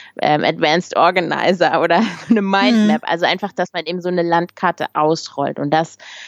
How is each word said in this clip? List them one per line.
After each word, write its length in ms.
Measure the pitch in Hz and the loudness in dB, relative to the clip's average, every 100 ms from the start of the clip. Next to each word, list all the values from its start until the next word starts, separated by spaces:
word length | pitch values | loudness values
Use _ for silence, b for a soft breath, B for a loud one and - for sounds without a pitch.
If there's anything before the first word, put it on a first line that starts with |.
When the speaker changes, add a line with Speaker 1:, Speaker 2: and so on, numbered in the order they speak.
| B - | B -4
Speaker 1:
ähm, 220 | - 151 | 0 2
Advanced 540 | - 165 160 165 - - | 0 0 0 0 0 2
Organizer 840 | 165 185 165 147 156 180 160 147 | 2 2 -2 -2 0 2 2 2
oder 200 | 165 - | 2 2
<laughs> 260 | 220 170 - | 0 -2 0
so 40 | |
eine 100 | 226 | 0
Mindmap. 600 | 196 196 202 226 214 214 | 2 2 2 4 2 2
Speaker 2:
Mhm. 40 | - | -2
Speaker 1:
Also 180 | 170 175 | -2 0
einfach, 260 | 180 196 | -2 -4
dass 180 | - 180 | -6 -6
man 120 | 180 160 | -6 -6
eben 160 | 180 | -6
so 80 | 175 | -2
eine 140 | 180 | -2
Landkarte 640 | 170 170 175 - 180 - - | 0 0 -2 -2 -2 -2 -4
ausrollt 680 | - 151 160 - - 139 - | 0 0 0 -4 -6 -4 -4
und 120 | 143 | 0
das 260 | 156 165 - B B | 0 0 -6 B B